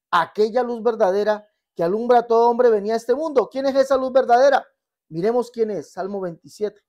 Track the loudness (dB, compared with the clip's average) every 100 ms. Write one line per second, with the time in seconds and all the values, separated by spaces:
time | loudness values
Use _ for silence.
0 | _ -2 -2 -2 -2 0 -4 -4 -2 0
1 | 2 2 0 -4 -6 _ _ -4 -2 -2
2 | 2 2 4 2 4 4 2 2 0 -4
3 | -2 -4 -2 0 -2 -2 -2 0 0 0
4 | 0 0 2 4 4 2 -4 _ _ _
5 | _ -6 -2 -2 -4 -4 -4 -6 -10 -10
6 | -10 -8 -10 -12 -18 -10 -10 -10